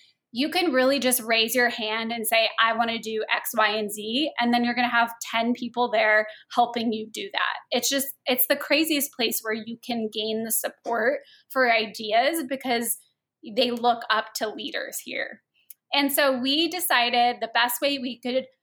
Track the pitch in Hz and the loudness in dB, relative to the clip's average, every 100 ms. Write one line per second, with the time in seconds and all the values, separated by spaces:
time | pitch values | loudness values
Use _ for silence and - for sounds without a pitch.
0 | _ _ _ 226 294 349 359 254 254 277 | _ _ _ -2 0 2 2 4 4 4
1 | 247 247 220 226 226 254 240 240 214 220 | 2 0 2 2 2 2 2 0 -4 -4
2 | 226 233 208 226 202 - 226 226 233 226 | -4 -4 0 2 2 2 2 2 0 -2
3 | 220 220 214 240 - 226 214 214 208 214 | -4 -4 -2 -4 -2 2 2 2 -4 -6
4 | 214 247 302 - 240 240 240 240 240 233 | -4 -2 -2 0 0 2 2 0 2 2
5 | 233 - - 226 233 240 240 240 240 214 | 0 -2 -4 -2 0 -2 -4 -2 0 2
6 | 214 214 214 - - - 240 240 226 220 | 4 4 2 -6 -4 0 0 0 -2 -2
7 | 220 214 196 - - - - 254 - 269 | -6 -10 -6 -2 -2 -4 -4 -2 0 0
8 | 277 - - 254 - 277 - 294 320 294 | -2 -6 -2 0 0 -2 2 2 2 0
9 | 277 - 226 233 220 220 220 233 - 233 | -2 -2 -2 -2 -4 -6 -8 -10 -6 -4
10 | 220 214 214 220 226 - - - - 226 | -4 -4 -4 -4 -2 -4 -4 -8 -4 0
11 | 233 285 - - _ 269 254 226 220 - | 0 -2 -6 -20 _ 0 2 2 0 -6
12 | 214 226 269 330 254 262 262 240 233 - | 0 2 2 0 -4 -6 -2 -2 -2 -6
13 | - _ _ _ 240 208 247 240 240 233 | -10 _ _ _ -6 0 0 2 2 2
14 | - 220 - - 220 208 - - - - | 0 0 -2 -4 -6 -6 -8 -8 -8 -10
15 | - - - - _ _ - - _ 285 | -8 -8 -8 -10 _ _ -20 -20 _ 0
16 | 277 285 277 262 262 294 330 359 339 262 | 2 4 2 2 0 2 0 -2 2 4
17 | 240 240 240 214 226 233 240 - 285 277 | 4 4 2 2 -2 2 2 2 0 -2
18 | 247 226 247 262 262 _ | -4 -6 -4 -2 -4 _